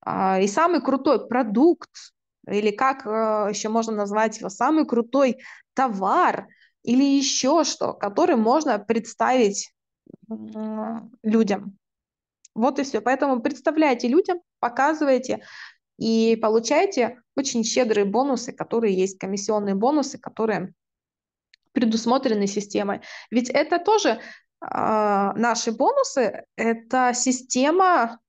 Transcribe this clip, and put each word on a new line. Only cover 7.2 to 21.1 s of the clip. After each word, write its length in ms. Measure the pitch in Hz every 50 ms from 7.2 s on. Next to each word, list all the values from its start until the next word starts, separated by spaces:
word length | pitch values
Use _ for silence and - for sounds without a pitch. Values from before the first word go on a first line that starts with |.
| 269 269 - - - 254 294 339 302
что, 300 | - - - - - -
который 420 | - - 202 202 - 320 359 339
можно 420 | 233 220 220 254 320 302 302 226 208
представить, 920 | 202 - 226 226 - - - _ 226 233 254 262 240 202 196 - - - _ _ _ _ _ _ _ _ - - _ _
м, 840 | 220 220 214 214 214 214 214 220 220 214 214 220 226 226 - - - _ _
людям. 540 | 220 214 226 226 196 208 190 202 202 - _ _ _ _ _ _ _ _ _ _ _ _ _ _ _ _
Вот 240 | - 220 269 277 285
и 20 | 285
всё. 160 | 277 - 220 208
Поэтому 380 | 247 262 262 294 285 262 247 -
представляйте 680 | 277 277 - - 330 302 311 311 294 247 240 - 240
людям, 320 | 240 330 381 - 370 349 _ _ _ _
показывайте 800 | - 240 233 233 269 294 320 302 311 277 262 247 254 - 208 214 - - - - - - - _ _ _ _ _
и 380 | - 220 226 226 226 226 226 226 226
получайте 800 | 220 214 226 226 220 285 302 370 403 392 277 240 - - - _ _ _
очень 280 | - 277 269 - 233 226
щедрые 400 | 226 - 254 254 220 214 208 202
бонусы, 460 | 202 196 226 262 285 269 233 240 - -
которые 420 | - - - - 226 233 214 196
есть, 220 | 185 185 190 190 -
комиссионные 560 | - 190 196 202 202 - 220 214 208 202 196
бонусы, 420 | 196 208 247 294 302 269 269 - -
которые 560 | - - - - 214 220 208 170 175 180 - _ _ _ _ _ _ _